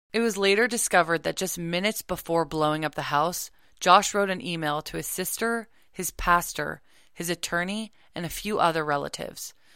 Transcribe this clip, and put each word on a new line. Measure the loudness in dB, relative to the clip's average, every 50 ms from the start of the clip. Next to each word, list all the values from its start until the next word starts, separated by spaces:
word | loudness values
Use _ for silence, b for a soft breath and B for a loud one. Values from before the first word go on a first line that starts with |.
| _ _
It | -2 0
was | 2 2 2
later | 2 4 4 6 4 4 2
discovered | 0 -2 0 4 4 4 4 4 0 0
that | 0 -2 -2 -2
just | -4 -4 -4 -6
minutes | -4 -4 -2 0 0 -2 -2 -4
before | -6 -8 -8 -8 -2 0 0 2 2
blowing | 0 0 0 2 2 2 0 -2
up | -4 -4
the | -4
house, | -4 0 2 2 2 2 -2 -6 -10 -12 -16 -20 _ _ _ 0
Josh | 6 8 8 8 6 4
wrote | 0 0 0 0
an | -2 -4 -4
email | -6 -4 -2 -2 -2 -2 -2
to | -4 -6 -8 -8
his | -6
sister, | -6 -6 -4 -4 -4 -4 -2 -2 -2 -2 -4 -6 -10 _ _ _ _
his | _ -8 -8 -6
pastor, | -6 -2 2 4 4 4 2 -2 -6 -6 -6 -6 -8 -10 b b b b b b b
his | -8 -4 -4
attorney, | -4 -4 -4 -4 -2 -2 -2 -2 -4 -6 -8 -10 -14 _ _ _ _
and | -8 -8
a | -6
few | -8 -6 -4 -2 0 2
other | 2 2 2 2 0
relatives. | 0 0 -2 -2 -6 -8 -8 -10 -12 -10 -12 -14 -14 b b b b b